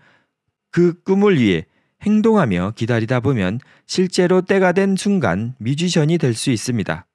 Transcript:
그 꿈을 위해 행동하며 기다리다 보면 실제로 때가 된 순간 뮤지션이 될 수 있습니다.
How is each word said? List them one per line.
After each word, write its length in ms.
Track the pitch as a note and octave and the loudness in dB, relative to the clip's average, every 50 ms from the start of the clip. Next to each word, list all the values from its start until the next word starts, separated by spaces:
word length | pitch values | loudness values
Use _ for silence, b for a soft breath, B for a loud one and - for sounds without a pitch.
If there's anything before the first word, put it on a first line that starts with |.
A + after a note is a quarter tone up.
| b b b b b b b b _ _ _ _ _ _ | b b b b b b b b _ _ _ _ _ _
그 320 | - E3+ F3 F3 E3 F3 _ | 0 0 2 2 0 -2 _
꿈을 360 | - F#3+ G3 G3+ G#3 F#3+ D3 | -2 0 2 2 2 2 4
위해 280 | A#2+ G2+ F2+ D#2+ D#2+ - _ _ _ _ _ _ - | 2 2 2 0 -4 -8 _ _ _ _ _ _ -2
행동하며 680 | G3+ G#3+ G#3+ G#3 A3+ A3 G#3 E3 A2 F#2 F2 F2+ G2 A2+ | 0 0 2 2 4 4 2 2 2 0 -2 -2 -4 -6
기다리다 460 | - A#2 A2+ B2 A2+ A2 A2+ C3 B2 | -6 -4 -2 -2 -2 -2 0 -2 -2
보면 400 | A#2 C#3 C#3 A2+ F#2+ F#2 G#2 B2 b b b b b | 0 0 0 0 -2 -2 -4 -6 b b b b b
실제로 540 | b - - F#3 F3+ - - F3+ E3+ F#3 F#3 | b -2 -2 -2 0 0 0 2 2 2 2
때가 320 | F3+ - G#3 G3 F#3 F3+ F3 | 2 2 2 2 2 2 2
된 240 | F#3+ G3 G3 F#3+ | 2 0 0 0
순간 580 | F3+ - G#3 G3+ F#3+ C3+ G2+ E2+ F#2 A2 A#2 B2+ - | -2 0 -2 0 0 0 0 0 -2 -4 -6 -8 -8
뮤지션이 600 | G#2+ A2+ D3 C#3+ E3+ F#3 E3 F3 D3 D3 E3+ E3+ | -4 -4 -4 -2 -2 -2 0 0 2 2 0 0
될 160 | D#3 C3 A#2 | 0 -2 -2
수 160 | - - C#3+ | -2 -2 -2
있습니다. 560 | B2+ G#2 - - B2 A2+ F2+ D#2+ D#2+ D#2+ - _ | -2 -2 -2 -4 -4 -4 -4 -4 -6 -8 -10 _